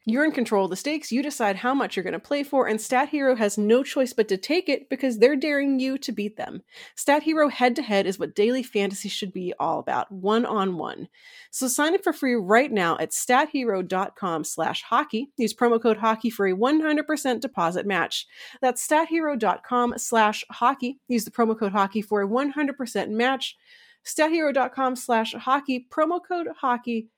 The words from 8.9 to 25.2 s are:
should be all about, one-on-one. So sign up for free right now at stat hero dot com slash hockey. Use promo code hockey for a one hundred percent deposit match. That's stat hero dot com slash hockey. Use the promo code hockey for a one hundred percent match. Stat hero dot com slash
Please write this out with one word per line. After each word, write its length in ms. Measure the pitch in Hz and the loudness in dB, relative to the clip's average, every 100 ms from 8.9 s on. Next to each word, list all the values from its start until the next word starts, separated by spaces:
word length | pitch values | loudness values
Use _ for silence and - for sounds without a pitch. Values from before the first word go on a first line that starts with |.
| 196 202 | -4 -8
should 240 | - 190 | -8 -8
be 220 | 185 180 - | -6 -8 -4
all 220 | 151 151 | -2 -2
about, 320 | - - - | -2 -4 -4
one-on-one. 960 | 190 190 220 247 214 190 170 - - - _ - - - | -4 0 2 2 0 -2 -2 -6 -10 -14 _ -20 -20 -14
So 160 | - 262 | -6 -2
sign 280 | 294 302 | 0 0
up 100 | 392 | 0
for 80 | 359 | 0
free 220 | 311 262 | -2 0
right 360 | 240 180 226 277 | 0 4 4 4
now 280 | 214 170 156 | 2 2 0
at 160 | 160 | -2
stat 340 | - - 247 302 | -4 2 2 2
hero 300 | 285 233 190 | 0 -2 -2
dot 340 | 180 185 190 | -2 -2 -4
com 300 | - 190 160 | -4 -4 -4
slash 380 | - - 160 - | -4 -4 -2 -4
hockey. 480 | - - 202 214 277 - | 0 0 0 -4 -6 -2
Use 160 | 220 | -4
promo 260 | - 240 226 | 2 2 4
code 160 | 233 220 | 2 2
hockey 320 | 226 220 226 | 0 0 -2
for 180 | - 196 | 0 0
a 60 | |
one 280 | 185 247 311 | 2 2 2
hundred 260 | 311 302 294 | 2 0 0
percent 340 | 302 262 233 | -2 -2 -2
deposit 460 | 277 - 170 180 202 | -4 -2 -2 0 0
match. 400 | 185 - - - - - - | 0 0 -4 -10 -18 -20 -2
That's 220 | 254 247 | -2 0
stat 260 | - 311 320 | 0 2 2
hero 280 | 330 302 262 | 0 -2 0
dot 260 | 208 - | 0 -2
com 300 | - 247 240 - | -2 0 0 -2
slash 480 | - 226 214 214 - | -2 2 2 0 -8
hockey. 500 | - 240 277 247 269 - | 0 0 0 -4 -8 -2
Use 160 | 240 | -2
the 60 | - | -2
promo 280 | - 226 226 | 0 0 0
code 140 | 202 | 0
hockey 300 | 202 196 220 | 0 0 -2
for 180 | 202 208 | -2 0
a 60 | 202 | 0
one 240 | 240 285 | 0 0
hundred 260 | 277 285 269 | -2 -2 -4
percent 340 | 240 - - | -4 -4 -2
match. 460 | 214 254 262 - - _ - - _ | 0 0 0 -4 -10 _ -20 -20 _
Stat 280 | - - 311 | -6 0 2
hero 200 | 330 302 | 2 2
dot 220 | 269 247 | 2 0
com 220 | 262 254 254 | 0 -2 -2
slash 360 | - 226 | 0 0